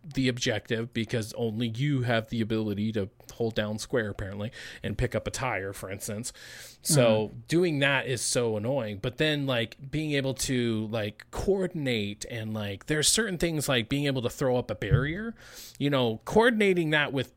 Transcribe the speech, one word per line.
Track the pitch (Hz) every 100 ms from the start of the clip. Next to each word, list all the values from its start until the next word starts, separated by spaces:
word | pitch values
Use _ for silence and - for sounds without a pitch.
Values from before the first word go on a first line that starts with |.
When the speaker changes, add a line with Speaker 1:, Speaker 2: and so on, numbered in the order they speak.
| 156
Speaker 1:
the | 131 127
objective | 123 131 107 - 113 117
because | 117 110 120 107
only | - 117 107 120
you | 113 147 135
have | 120 113 113
the | 117
ability | 110 110 110 101 110
to | 107 98 - -
hold | - 113 113
down | 107 107
square, | - 123 104
apparently, | 98 98 101 104 - - -
and | 104 101
pick | 123
up | 110 -
a |
tire, | - 131 101 98
for | 98 95
instance. | 98 - 107 123 - - - - -
So | - 151 120 110 104
Speaker 2:
Mm-hmm. | 120 -
Speaker 1:
doing | 165 180 147
that | 139 135 120
is | 120
so | - 131 117 107
annoying. | 113 139 107 101
But | 127 -
then, | 156 147 135
like, | 123 113 - 135
being | 147 156
able | 143 135
to, | 127 - 127 117 110 110
like, | 113 107 - -
coordinate | - - 196 185 170 135 113 101 104 -
and, | 117 110
like, | 110 101 98 -
there's | 151 139
certain | - 226 170
things | 170 156 135
like | 123 113
being | 139 143
able | 131
to | 117
throw | - 131 123
up | 123
a | 107
barrier, | 104 139 139 180 226 - - - - -
you | 143
know, | 139 120 110
coordinating | - 214 240 220 202 175 156
that | 151 139
with | 135 120